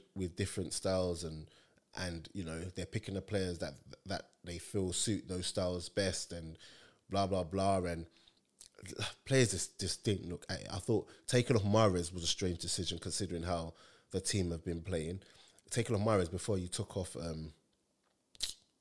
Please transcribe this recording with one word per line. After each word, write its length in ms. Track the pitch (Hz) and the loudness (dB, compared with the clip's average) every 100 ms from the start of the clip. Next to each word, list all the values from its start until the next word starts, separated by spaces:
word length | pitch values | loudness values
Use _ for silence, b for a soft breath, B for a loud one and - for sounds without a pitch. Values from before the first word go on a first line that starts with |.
| - 98 | -6 -4
with 220 | 90 - | -2 -2
different 340 | 95 - 82 | -2 -2 -4
styles 540 | - 95 92 90 82 82 | -2 2 2 2 0 -4
and, 220 | 78 78 b b b _ - | -8 -12 b b b _ -6
and, 320 | 90 82 80 | -6 -6 -8
you 120 | 98 82 | -8 -6
know, 120 | 82 90 | -6 -6
they're 120 | 95 87 | -6 -4
picking 300 | 113 - 95 | -4 -4 -6
the 60 | |
players 380 | - 104 92 85 | -2 -2 -2 -4
that, 140 | 82 67 - - 98 | -6 -8 -16 -14 -6
that 240 | 90 - _ 87 | -6 -8 _ -10
they 120 | 87 | -10
feel 360 | - 104 92 | -4 0 0
suit 340 | 87 - 101 - | 2 2 0 -2
those 200 | 92 87 | -4 -2
styles 420 | - 90 90 - | 0 0 0 -2
best 420 | - 95 - - | 0 0 0 -6
and 260 | 85 80 80 B B B B - | -8 -10 -12 B B B B -2
blah, 180 | 98 95 | 2 2
blah, 160 | 95 | 2
blah. 360 | 82 95 98 95 | 0 2 4 4
And 260 | 87 82 82 b b b _ - - - - - - - - | 2 -4 -8 b b b _ -20 -20 -18 -12 -6 -6 -6 2
players 260 | 135 117 | 6 6
just, 260 | 90 - - | 4 -4 -4
just 240 | 95 - 117 | -4 -2 0
didn't 240 | 95 71 | 0 -2
look 160 | - - | -8 -6
at 120 | 95 | -8
it. 60 | 50 | -6
I 60 | - | -4
thought 320 | - 107 - B B | 2 2 0 B B
taking 300 | 123 120 117 | 4 6 4
off 60 | |
Mahrez 500 | 101 107 107 90 82 | 6 8 8 6 0
was 100 | 90 | -2
a 40 | 85 | -2
strange 320 | - 92 82 | 2 0 0
decision 400 | 90 - 85 85 | -2 -2 -2 -4
considering 440 | 87 - 92 87 | -4 -4 -2 -2
how 300 | 85 85 82 - b b b | 0 0 -2 -8 b b b
the 100 | 92 | -4
team 300 | - 101 87 | 0 2 2
have 120 | 82 | 0
been 180 | 92 82 | -2 -4
playing. 380 | 90 87 78 95 - B B B - | -2 -2 -2 -6 -10 B B B -4
Taking 240 | 123 113 | -2 2
off 80 | 107 | 2
Mahrez 300 | 110 104 85 | 6 4 4
before 260 | 92 - 95 | 0 0 0
you 120 | 90 | 0
took 260 | - 101 98 | -4 -4 -4
off, 220 | 92 - | -4 -4
um, 340 | 85 80 78 - _ _ _ _ _ _ _ - - - _ _ | -6 -6 -8 -12 _ _ _ _ _ _ _ -8 -8 -8 _ _